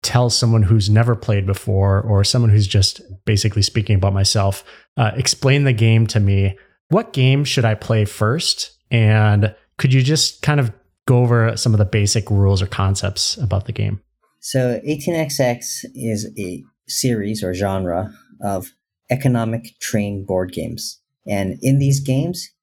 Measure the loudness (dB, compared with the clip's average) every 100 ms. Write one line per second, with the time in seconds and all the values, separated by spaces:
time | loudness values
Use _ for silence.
0 | -2 0 0 0 2 2 4 2 4 2
1 | 2 0 -2 -2 -2 -4 -2 0 2 2
2 | 2 0 2 2 4 4 4 2 0 -4
3 | -20 -8 -2 0 0 0 0 -2 0 2
4 | 2 2 0 2 0 -2 -12 -20 _ -2
5 | -2 0 -4 0 2 2 2 4 4 4
6 | 2 2 2 2 0 -2 _ _ _ -2
7 | -2 0 2 2 0 0 0 -2 0 0
8 | 0 0 -2 0 -4 -6 -8 _ _ 2
9 | 4 4 4 4 0 -4 _ -4 2 2
10 | 2 0 -2 -4 -2 0 0 -6 _ _
11 | 0 2 4 2 2 0 0 2 2 2
12 | 0 0 0 2 4 2 -2 -2 -2 0
13 | -4 -4 -6 -4 -2 -2 -4 -4 -4 -4
14 | _ _ _ _ -6 -2 -2 -4 -6 -6
15 | -4 -4 -4 0 -2 -2 -8 -12 -14 -8
16 | -6 -4 -6 -10 -10 -10 -16 _ _ -4
17 | -2 -2 -4 -4 -6 -4 -2 -2 -2 -4
18 | -6 -12 _ _ -6 -6 -8 _ _ _
19 | _ -2 0 0 -2 -6 -10 _ -6 -4
20 | -4 -6 -4 -4 -4 -8 -10 -10 -14 -16
21 | _ _ -6 -4 -4 -4 0 2 2 0
22 | 0 -2 -2 -6 -12 _